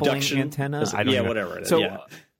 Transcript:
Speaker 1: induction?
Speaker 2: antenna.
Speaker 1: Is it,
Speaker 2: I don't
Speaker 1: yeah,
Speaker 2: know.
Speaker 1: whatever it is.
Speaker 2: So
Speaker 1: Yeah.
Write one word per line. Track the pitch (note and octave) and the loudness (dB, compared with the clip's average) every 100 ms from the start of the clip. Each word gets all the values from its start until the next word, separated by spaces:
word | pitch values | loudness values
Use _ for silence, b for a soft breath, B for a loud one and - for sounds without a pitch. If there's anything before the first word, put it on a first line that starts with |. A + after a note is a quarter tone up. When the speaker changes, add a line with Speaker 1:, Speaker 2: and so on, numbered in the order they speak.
| C#3 | 2
Speaker 1:
induction? | C#3 C#3 C#3 | 0 0 0
Speaker 2:
antenna. | C#3 - C#3 D3 | -2 -2 -4 -2
Speaker 1:
Is | D3+ | -2
it, | G2+ | 0
Speaker 2:
I | |
don't | A#2+ | 2
Speaker 1:
yeah, | B2+ | 2
Speaker 2:
know. | A#2 | 2
Speaker 1:
whatever | A2 F2+ F2 | 0 -4 -4
it | |
is. | - | 2
Speaker 2:
So | D#3+ | 2
Speaker 1:
Yeah. | F#2 F#2+ - B B | 2 -4 -14 B B